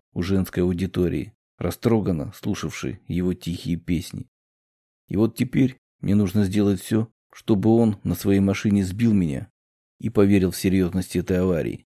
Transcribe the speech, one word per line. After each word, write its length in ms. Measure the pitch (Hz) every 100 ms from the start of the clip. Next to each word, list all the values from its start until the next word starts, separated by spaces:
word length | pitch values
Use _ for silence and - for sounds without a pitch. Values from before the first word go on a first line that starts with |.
| _
у 100 | 90
женской 400 | 90 98 90 -
аудитории, 680 | 90 90 92 90 87 78 - _ _ -
растроганно 760 | 85 - 120 113 92 82 65
слушавшей 680 | - 104 98 80 - 67 - -
его 260 | 85 90
тихие 440 | 87 - 87 - 85
песни. 520 | - 82 - - - _ _ _ _ _ _ _ -
И 40 | 87
вот 200 | 113 -
теперь 420 | 123 - 131 - _ _
мне 140 | 95
нужно 300 | 101 98 107
сделать 360 | 98 98 101 98
всё, 320 | - 110 113 _ _
чтобы 380 | - - 104 104
он 300 | 117 113 101
на 120 | -
своей 260 | 90 101 98
машине 420 | 98 98 110 101
сбил 300 | 92 98 117
меня 380 | 104 82 65 - _ _ _ _ _
и 100 | 110
поверил 440 | 107 101 101 92
в 40 | -
серьёзность 600 | 98 95 90 92 90 87
этой 220 | 87 92
аварии. 480 | 92 82 58 - _